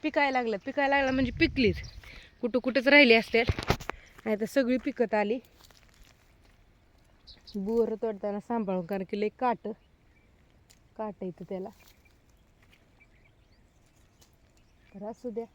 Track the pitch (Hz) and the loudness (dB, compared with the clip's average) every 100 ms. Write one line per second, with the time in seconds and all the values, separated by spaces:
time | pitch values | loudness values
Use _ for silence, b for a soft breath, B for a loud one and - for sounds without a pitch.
0 | 311 311 285 262 233 202 269 269 277 277 | -2 0 0 0 -2 -4 -4 -2 2 2
1 | 269 262 254 - 320 - 226 170 - - | 2 0 -2 0 0 2 0 0 -10 -18
2 | B B B B 240 240 254 247 247 285 | B B B B -2 -2 0 0 6 8
3 | 277 226 214 226 240 - - - - B | 10 8 6 0 0 -4 -2 -4 -4 B
4 | B B 220 214 214 - 240 254 196 - | B B -4 -2 0 0 2 0 -2 -2
5 | 226 214 208 247 - - - - - _ | 0 0 0 -2 -6 -20 -20 -20 -20 _
6 | - _ _ _ - _ _ _ _ _ | -20 _ _ _ -20 _ _ _ _ _
7 | _ _ - - - 208 196 233 220 220 | _ _ -20 -20 -14 -10 -4 0 0 -2
8 | 226 202 208 202 - 233 202 185 170 196 | -6 -4 -6 -6 -4 -4 -2 -4 -4 -6
9 | 190 202 214 - 247 226 208 220 _ _ | -6 -4 -4 -2 -2 -2 -6 -12 _ _
10 | _ _ _ _ _ _ _ _ _ - | _ _ _ _ _ _ _ _ _ -12
11 | 214 196 190 165 170 190 196 - - _ | -12 -8 -10 -10 -12 -10 -10 -16 -20 _
12 | _ _ _ _ _ _ _ _ _ _ | _ _ _ _ _ _ _ _ _ _
13 | _ _ _ _ _ _ _ _ _ _ | _ _ _ _ _ _ _ _ _ _
14 | _ _ _ _ _ _ _ _ _ 202 | _ _ _ _ _ _ _ _ _ -14
15 | 208 233 247 214 233 | -14 -10 -10 -10 -10